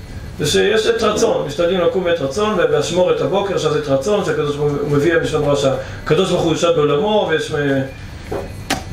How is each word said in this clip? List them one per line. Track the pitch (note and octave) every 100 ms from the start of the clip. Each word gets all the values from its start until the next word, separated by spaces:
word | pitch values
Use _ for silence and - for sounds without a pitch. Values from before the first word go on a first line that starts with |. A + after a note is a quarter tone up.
| - - - -
זה | D3
שיש | F#3+ G3 A3 A3+
עת | -
רצון, | - - A3+ - D3
משתדלים | F3 E3+ F#3
לקום | E3+ F#3+
בעת | F3 E3+
רצון, | F3+ G#3 G#3+ F#3
ובאשמורת | D3+ D3 - E3+ F3+ D#3
הבוקר, | C#3 F#3+ G3 D#3
שעת | D3+ D3
עת | C3+
רצון, | C3+ G#3 G3 E3
שהקדוש | D3+ D3 C#3+
ברוך | D3
הוא | C#3+ C#3+
מביא, | C#3+ E3
המשנה | E3 D3 D3+
ברורה, | C#3+ C#3
שהקדוש | C3 B2+ - - - D#3+ F3
ברוך | F3+
הוא | E3
יושב | D#3 E3+ D3+
בעולמו, | D3 D3 G#3+ G#3+ E3+
ויש, | D#3 -
אה, | D3 C#3+ C3+ C3 - - - - - - - - - -